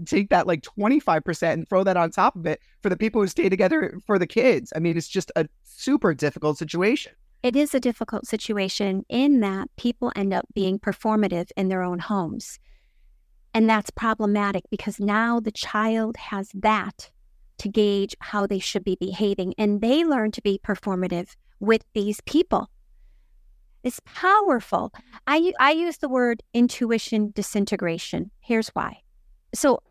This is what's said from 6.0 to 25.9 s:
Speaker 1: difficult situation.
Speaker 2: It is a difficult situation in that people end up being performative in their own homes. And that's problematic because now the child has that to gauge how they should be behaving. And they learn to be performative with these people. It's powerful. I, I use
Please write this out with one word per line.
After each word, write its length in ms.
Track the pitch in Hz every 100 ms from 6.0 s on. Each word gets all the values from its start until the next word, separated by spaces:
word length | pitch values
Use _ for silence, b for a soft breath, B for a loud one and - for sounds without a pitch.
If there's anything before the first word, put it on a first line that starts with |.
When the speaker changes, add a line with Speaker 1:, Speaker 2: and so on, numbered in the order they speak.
| 190
Speaker 1:
difficult 440 | 139 151 - 151 147
situation. 540 | 156 170 190 285 - - _ _
Speaker 2:
It 100 | 247
is 200 | 240 294
a 60 | 269
difficult 460 | 247 233 226 220 -
situation 800 | 214 - 208 190 - 202 190 -
in 320 | 240 277 277
that 280 | 202 190 185 -
people 340 | 240 240 240 -
end 160 | 196
up 140 | 190 -
being 240 | - 190 196
performative 680 | - 185 220 214 202 175 180 -
in 120 | 190
their 140 | 185
own 160 | 180 175
homes. 600 | 160 202 165 - - - _ - _ _ _ _ _ _ _
And 160 | 226 220
that's 220 | 220 -
problematic 760 | - 233 226 214 208 202 190 -
because 280 | 208 - 196
now 400 | 202 208 233 233
the 140 | 214
child 640 | - - 214 220 226 220 233
has 340 | - 202 196
that 560 | 196 220 214 190 - - _ _ _ - -
to 100 | 202
gauge 480 | 208 208 202 196 -
how 280 | - 208 196
they 120 | 196
should 240 | - 202
be 140 | 190 185
behaving. 580 | 190 185 208 202 180 -
And 220 | 214 208
they 240 | 226 285
learn 280 | 330 277 214
to 100 | -
be 160 | 202 196
performative 720 | - 196 - 185 185 175 185 - _ _
with 240 | 202 226 -
these 280 | 220 202 208
people. 480 | - 294 370 190 - _ _ _ - _ _ _ _ _ _ _
It's 180 | 247 - -
powerful. 880 | - 370 415 403 254 - 196 - B B B -
I, 260 | 302 339 -
I 120 | 269
use 260 | 320 349